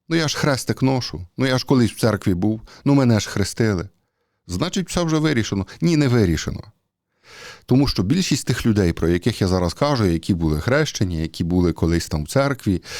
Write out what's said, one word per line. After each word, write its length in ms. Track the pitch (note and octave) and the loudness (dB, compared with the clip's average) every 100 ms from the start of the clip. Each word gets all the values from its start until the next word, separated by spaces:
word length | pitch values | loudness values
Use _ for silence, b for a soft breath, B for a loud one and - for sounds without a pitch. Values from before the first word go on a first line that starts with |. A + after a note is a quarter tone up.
| - | -4
Ну, 60 | E3 | -2
я 120 | D3 | 0
ж 100 | - | 0
хрестик 440 | D3+ C3 - - | 0 0 -2 -2
ношу, 460 | C3 C3 - D#2 - - | 0 0 -4 -10 -12 -4
ну, 80 | C3 | -2
я 120 | B2+ | 0
ж 80 | - | 2
колись 260 | C3 A2+ | 2 2
в 80 | - | 2
церкві 340 | A#2 G2+ G#2+ | 0 0 0
був, 280 | F2 G#2+ G#2+ - B C#3 | 0 0 -2 -8 B 2
ну, 80 | |
мене 260 | C#3 B2 G#2+ | 4 4 2
ж 100 | - | 0
хрестили. 600 | G#2 G2 - A2+ F#2 - _ _ _ _ _ - | -4 -4 0 0 0 -4 _ _ _ _ _ -8
Значить, 400 | F2+ E3 G3 E3+ | -4 -2 -4 -4
все 140 | F3+ | -2
вже 140 | E3 D#3 | 0 0
вирішено. 500 | D#3 B2 G2+ G2 F2+ B | 0 0 0 -2 -4 B
Ні, 160 | E3 D#3 | 0 2
не 100 | C#3 | 4
вирішено. 560 | A#2+ F#2 D2+ - - - _ _ _ _ B B B B B B | 4 2 0 -4 -8 -12 _ _ _ _ B B B B B B
Тому 220 | B2+ C#3 | 2 2
що 160 | - | 0
більшість 440 | F#2+ F3 F3+ D3 - | 0 0 0 -2 -2
тих 180 | B2 A#2+ | -2 2
людей, 280 | G#2 F2 | 2 2
про 160 | - E2+ | 2 0
яких 320 | F2 A#2+ - | 0 0 -2
я 60 | F#2 | 0
зараз 260 | F#2 F2 | 0 0
кажу, 320 | - C#3+ C3 G2 | 0 0 2 2
які 280 | E2 - | 0 0
були 280 | F2 D#2+ D2+ | 0 0 0
хрещені, 560 | F2 C#3 D3+ - F#2+ E2 | 0 0 0 -2 -4 -2
які 260 | E2 - | -4 -4
були 300 | E2+ F2+ F2 | -2 2 2
колись 340 | - E2 E2+ - | 2 0 0 -2
там 160 | D#2 | -6
в 40 | D2+ | -2
церкві, 560 | C3+ C#3 C3+ G#2 F2 B | 0 0 -2 -2 -4 B